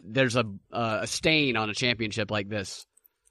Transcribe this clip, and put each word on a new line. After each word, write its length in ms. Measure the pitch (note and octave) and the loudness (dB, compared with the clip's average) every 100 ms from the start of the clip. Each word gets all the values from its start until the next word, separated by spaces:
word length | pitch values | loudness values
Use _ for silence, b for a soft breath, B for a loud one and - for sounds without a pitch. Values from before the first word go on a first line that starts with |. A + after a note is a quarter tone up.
there's 320 | F2+ A#2 C3 A#2+ | -2 2 2 2
a, 100 | A2+ G2 - | 0 -4 -8
uh, 280 | G2+ A#2 G#2+ | -4 -2 -2
a 60 | G2+ | -2
stain 500 | - F3 D#3+ C#3+ A2+ | 0 2 4 4 2
on 120 | G#2+ | 0
a 40 | |
championship 560 | G#2 B2+ A#2 A2 G2+ G2+ | 0 0 0 -2 -2 -2
like 180 | G#2+ G2+ | -2 -2
this? 380 | G#2+ F#2+ - - _ _ _ _ | -4 -6 -10 -18 _ _ _ _